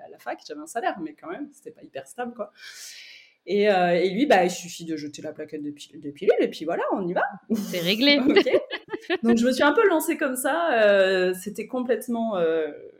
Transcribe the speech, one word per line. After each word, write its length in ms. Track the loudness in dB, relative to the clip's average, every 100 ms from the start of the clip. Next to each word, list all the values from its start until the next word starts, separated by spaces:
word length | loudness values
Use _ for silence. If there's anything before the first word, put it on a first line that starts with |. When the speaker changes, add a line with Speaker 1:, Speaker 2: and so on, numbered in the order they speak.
| -18
Speaker 1:
à 20 |
la 80 | -16
fac, 220 | -12 -12 -12
j'avais 120 | -14
un 60 | -10
salaire, 300 | -6 -4 -4
mais 120 | -10
quand 140 | -12 -14
même, 200 | -12 -12
c'était 180 | -16 -20
pas 120 | -20
hyper 240 | -16 -14 -14
stable, 260 | -10 -10
quoi. 160 | -10 -12 -14 -20 -18 -18 -18 -20 -20 _ _ -2
Et, 240 | 2 4
euh, 220 | 4 4
et 160 | 4 2
lui, 160 | 2 4
bah, 180 | 4
il 60 | 4
suffit 340 | -2 -12 -12
de 120 | -8 -8
jeter 260 | -8 -12
la 100 | -12
plaquette 300 | -12 -12 -10
de 80 | -10
pi-, 260 | -12 -16 -14
de 120 | -14
pilule 220 | -4 0 2
et 80 | 2
puis 160 | -2
voilà, 180 | -6 -4 -2
on 140 | -2 -2
y 60 |
va. 100 | -2 -2 -6 -4
Speaker 2:
C'est 260 | -4 -4 -4
réglé. 380 | 0 2 4 4
Speaker 1:
<laughs> 80 | 4
Ok. 220 | 4 4 0 -2 -12 -10 -10 -4 -2
Donc, 140 | 2 4
je 80 | 2
me 60 |
suis 100 | 4
un 100 | 4
peu 140 | 4 4
lancée 280 | 4 0 -2
comme 180 | -2 -2
ça. 360 | -2 0 2 4
Euh, 500 | 6 6 4 4 2 -2
c'était 260 | -8 -10 -6
complètement, 680 | -4 0 -2 -2 -4 -2 0
euh, 300 | 0 0 -2 -6 -18